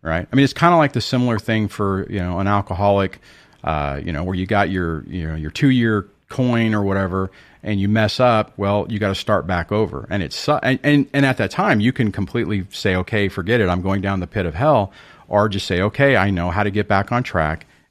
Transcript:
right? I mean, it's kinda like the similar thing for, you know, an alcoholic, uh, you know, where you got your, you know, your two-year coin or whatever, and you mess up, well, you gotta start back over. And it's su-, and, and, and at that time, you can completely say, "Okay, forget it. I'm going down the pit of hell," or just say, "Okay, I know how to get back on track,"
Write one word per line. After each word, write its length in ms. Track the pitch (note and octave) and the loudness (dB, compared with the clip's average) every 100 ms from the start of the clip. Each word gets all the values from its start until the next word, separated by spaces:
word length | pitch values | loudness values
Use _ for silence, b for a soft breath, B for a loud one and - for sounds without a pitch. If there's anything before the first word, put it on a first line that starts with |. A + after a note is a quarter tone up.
right? 260 | E2 E2 F2+ | -2 -4 0
I 40 | B2+ | 2
mean, 80 | |
it's 100 | C#3 | 2
kinda 240 | - E3+ F3 | 4 4 4
like 160 | D3 | 4
the 80 | B2 | 0
similar 360 | - B2+ B2 A2+ | -2 0 0 -2
thing 300 | - A2 G#2+ | -2 -2 -2
for, 400 | - G2+ F#2+ - | -2 -2 -2 -2
you 100 | G2+ | -4
know, 200 | F2+ F2+ | -4 -2
an 80 | G2 | 0
alcoholic, 720 | G2+ G2 F#2+ G2+ G2+ F#2+ - b b b b | 0 0 -2 2 2 0 -4 b b b b
uh, 380 | - D#2 C#2+ C#2+ | -4 -2 -2 -4
you 80 | E2 | -4
know, 120 | D2+ | -4
where 120 | F2+ F#2 | -4 -4
you 120 | F#2 | 0
got 240 | G#2+ F#2+ | 2 2
your, 320 | F#2 F2 D#2+ | 0 -2 -4
you 240 | - F2+ D#2+ | -6 -8 -6
know, 80 | D#2 | -6
your 160 | D2+ | -8
two-year 560 | - C#3+ B2+ A#2 G#2+ F#2 _ _ | 0 2 2 2 0 -4 _ _
coin 460 | - B2 A#2 A2+ | -2 0 2 0
or 80 | G#2+ | 0
whatever, 480 | G2 G2 F#2+ F#2+ F#2+ B B B | 0 0 -2 -2 -4 B B B
and 180 | - G2+ | -4 -2
you 80 | G2 | 2
mess 320 | G#2+ G#2+ - | 2 2 2
up, 320 | B2+ A2+ G#2+ - | 2 2 0 -2
well, 300 | G2 G#2 - | 0 0 -2
you 80 | G#2+ | -2
gotta 160 | G2+ | -2
start 320 | F#2+ - G2+ E2 | -2 0 0 0
back 260 | F2+ E2+ | -4 -2
over. 360 | G#2 G#2+ C#2 - | -2 -2 -4 -6
And 140 | G2+ | -4
it's 120 | D#2+ - | -4 -6
su-, 240 | - D3 | -2 0
and, 160 | - C3 | 0 0
and, 260 | C#3+ D3 - | 2 2 2
and 100 | C#3 | 0
at 140 | C#3 C3 | 0 2
that 140 | G2+ | -2
time, 280 | - G3+ A#2 | -2 0 2
you 120 | G#2+ | 2
can 180 | - A2 | 2 -2
completely 540 | G2 F#2+ A#2 F2+ G2+ F#2 | -2 -4 -2 -2 -4 -4
say, 240 | - G#2 F#2 | -4 0 0
"Okay, 320 | F2+ A2 G2+ | 0 0 -2
forget 340 | - F#2 A#2+ | -2 0 2
it. 80 | G2 | 2
I'm 140 | F2+ | 0
going 180 | F#2 G2 | 0 -2
down 200 | F#2+ G2 | -2 -4
the 60 | F#2 | -4
pit 200 | - F2 | -4 -4
of 80 | D#2 | 0
hell," 360 | C#3+ C3+ G2 B B B B | 2 4 2 B B B B
or 220 | G#2 G#2+ | 2 2
just 180 | G2 - | 0 -2
say, 140 | F2+ | 0
"Okay, 360 | G2 - C#3 B2 | 0 2 2 4
I 140 | F#2+ | 2
know 180 | F#2+ F2 | 0 -2
how 140 | F2 | 0
to 80 | G#2 | 0
get 160 | G2+ G2+ | 0 0
back 240 | G2 G2 | 0 2
on 100 | A#2+ | -2
track," 440 | B2 F2+ D2+ D#2 - b b | -2 0 0 -2 -10 b b